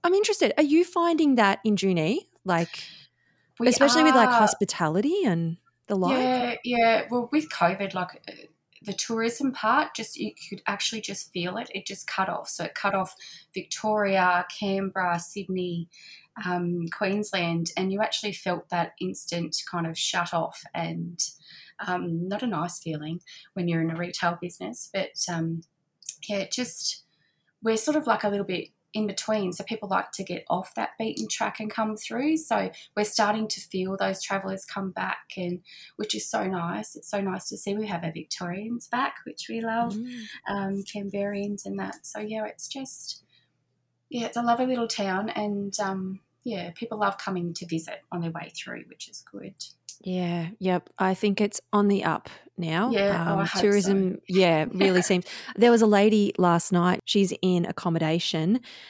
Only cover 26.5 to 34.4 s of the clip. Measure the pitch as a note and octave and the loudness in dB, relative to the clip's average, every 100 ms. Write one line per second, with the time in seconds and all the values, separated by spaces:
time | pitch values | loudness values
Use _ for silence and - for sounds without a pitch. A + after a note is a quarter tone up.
26.5 | - A#3+ - - - _ _ _ _ _ | -4 -4 -4 -6 -8 _ _ _ _ _
27.5 | _ A3+ A3 C4 D4+ B3 G#3+ G#3 G3+ G3 | _ 0 0 2 2 2 2 2 -2 -2
28.5 | F3 - _ _ G#3+ G#3+ F#3 - G#3+ F#3+ | -4 -6 _ _ -4 -2 -2 -2 0 0
29.5 | F3+ - A3+ G3+ F#3 - - G3 F3+ - | -4 -6 -8 -2 -2 -2 -8 -8 -8 -2
30.5 | F3+ G3 - A3 - A3 - A3 - G#3+ | -4 -4 -6 -6 -4 -6 -4 -6 -4 -4
31.5 | - G#3+ - A3 G#3+ - A3+ C#4+ D#4+ - | -4 -6 -4 -4 -4 -6 -2 0 0 0
32.5 | G#3+ F#3+ - - - G#3 - G#3 G#3+ G#3+ | 0 -2 -6 -8 -2 0 2 2 2 -2
33.5 | - - F#3+ F#3 G3 F#3+ G3 - G3 | -6 -6 -4 -2 -2 -2 -2 -4 -4